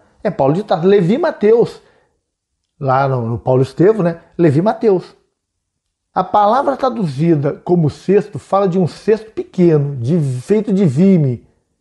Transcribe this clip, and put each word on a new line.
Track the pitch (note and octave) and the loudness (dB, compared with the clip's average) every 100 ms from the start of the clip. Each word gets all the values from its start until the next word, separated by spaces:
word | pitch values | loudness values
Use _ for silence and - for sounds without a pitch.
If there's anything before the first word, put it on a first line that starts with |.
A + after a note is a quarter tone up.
| _ _ | _ _
é | G#3+ | -8
Paulo | - C#3 | -2 0
de | D#3+ | 0
Tarso. | G#3+ F#3+ F3+ | -2 -2 2
Levi | G3+ E3+ | 2 2
e | B3+ | 0
Mateus, | D#4+ - G#3 A#3 G3+ - _ _ _ _ _ _ _ _ _ - | -2 -2 2 2 2 -4 _ _ _ _ _ _ _ _ _ -10
lá | C3+ C3 C#3 | -2 0 0
no, | B2+ A2+ | -4 -4
no | A#2 | -6
Paulo | - C3 | -2 0
Estevão, | C3 - F3 A3 | 0 0 0 2
né? | F3 E3+ _ - | -2 -6 _ -2
Levi | E3+ C3+ | 0 2
e | |
Mateus. | G3+ A3+ A3+ F#3 - _ _ _ _ _ _ _ _ _ _ | 0 0 0 0 -4 _ _ _ _ _ _ _ _ _ _
A | - | -6
palavra | F#3 G#3 G#3 A#3+ C#4+ B3 | -2 0 2 0 -2 -2
traduzida | C4 A#3 F3 C3 E3+ D#3 C#3 - | -4 -4 -6 -2 0 0 -2 -6
como | - F3 D3+ | -2 0 0
cesto | - - G3+ G#3 C#3 | -4 0 0 0 -10
fala | - G3 G3+ | -4 -2 0
de | F3 | 0
um | E3 | -2
cesto | - - G#3+ G#3+ | -4 -2 -2 -4
pequeno, | - - - F3 D3+ C#3+ C#3 | -14 -10 0 2 2 0 -6
de, | A#2 F3 | -2 -2
feito | C#3+ B2+ - G#3+ G#3+ | -2 -4 -2 -2 0
de | F#3+ F#3+ | 0 0
vime, | B2 G3 F#3 C#3 A#2+ _ _ _ _ | 2 4 4 2 -4 _ _ _ _